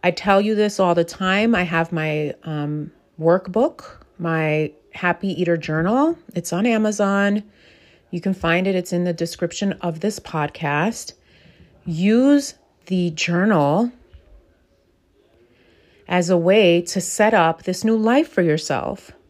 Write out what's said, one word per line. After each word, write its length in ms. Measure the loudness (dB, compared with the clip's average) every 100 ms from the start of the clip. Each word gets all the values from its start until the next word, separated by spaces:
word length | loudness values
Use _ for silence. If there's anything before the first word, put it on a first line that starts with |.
I 100 | 0
tell 280 | -2 2 2
you 140 | 2
this 240 | 0 0 2
all 160 | 2
the 100 | 2
time. 500 | 0 -2 -2 0 2
I 100 | 2
have 280 | 0 -2 -2
my, 420 | -2 -2 -2 -4 -8
um, 480 | -8 -6 -4 -6 -8 -14 _ -4
workbook, 760 | 2 2 2 0 0 -2 -20 -20 -20 _
my 540 | -4 -2 0 0 -2 -6 _
Happy 360 | -4 -2 -2 -4
Eater 280 | -2 0 0
Journal. 600 | 0 -2 0 2 0 -2 -8
It's 180 | -10 -6
on 140 | -2 0
Amazon. 760 | 2 0 0 0 2 2 0 -6 _ -20 -20 _ _ _
You 100 | -6
can 120 | -4
find 340 | -2 0 0 0
it. 80 |
It's 180 | -2 -2
in 120 | -2
the 80 | -2
description 600 | -2 -6 -4 -6 -4 -4 -4
of 200 | -6 -4
this 200 | -6 -6
podcast. 920 | -8 -6 -6 -4 -4 -2 -2 -4 -12 -18 _ _ -20 _ -20 _
Use 720 | -8 -2 2 4 6 4 2 -12 _ _ -6
the 240 | -2 -2
journal 800 | -2 -2 0 2 2 2 2 0 -4 _ -20 _ -20 _ _ _ _ _ _ _ _ _ _ _ _ _ _ _ _ -4
as 240 | -2 2
a 80 | 2
way 420 | 4 4 6 4
to 180 | 2 -4
set 340 | -6 0 2
up 300 | 4 2 0
this 200 | -6 -4
new 120 | 0 0
life 320 | 2 2 0
for 120 | 0
yourself. 720 | 0 0 -2 -4 -4 -8 -14 -20 _